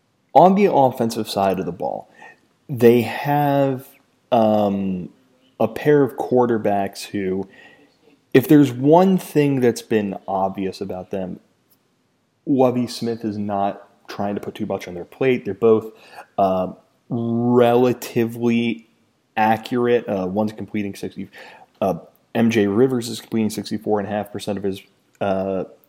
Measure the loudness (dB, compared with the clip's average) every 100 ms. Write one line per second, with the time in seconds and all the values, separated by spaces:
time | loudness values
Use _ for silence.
0 | _ _ _ 6 6 6 2 4 2 0
1 | -4 -4 -6 -2 0 0 -4 -6 -8 -8
2 | -14 _ -20 -20 _ _ -10 4 6 6
3 | 2 -4 -2 0 2 2 0 -2 -10 -20
4 | _ _ -2 2 4 4 2 0 -2 -4
5 | -8 -14 _ _ _ -2 -2 0 2 4
6 | 2 -2 -2 2 2 0 0 -2 -2 -8
7 | -10 -6 -4 -4 -8 -14 -20 _ _ _
8 | _ _ _ 2 6 6 4 2 4 4
9 | 4 2 0 0 0 2 0 0 -2 -2
10 | -2 -8 -6 -2 -2 -4 -6 -6 -10 -10
11 | -8 -8 -8 -12 _ _ _ _ _ _
12 | _ _ _ _ -2 2 2 2 -4 -6
13 | -6 -4 -6 -6 -4 -2 -2 -4 -14 _
14 | -16 -8 -6 -6 -8 -8 -6 -6 -8 -14
15 | -12 -4 0 0 -4 0 4 4 0 -14
16 | -20 -20 -10 -2 0 0 -4 -8 _ _
17 | -8 -6 -2 -2 2 4 6 4 2 0
18 | -4 -2 -2 -2 -2 0 -2 -6 -12 _
19 | _ _ _ 0 0 0 -2 -2 2 0
20 | 0 -4 -2 -2 -2 -4 -8 -6 -6 -8
21 | -12 -12 -16 -16 -20 -20 _ -6 -4 -4
22 | -8 _ _ 0 2 2 2 4 2 0
23 | -6 -10 -6 -4 -4 -4 -8 -8 -2 -2
24 | -2 -6 -6 -10 -8 -6 -6 -8 -12 _
25 | _ -6 -4 -2 -2 -4 -6 -14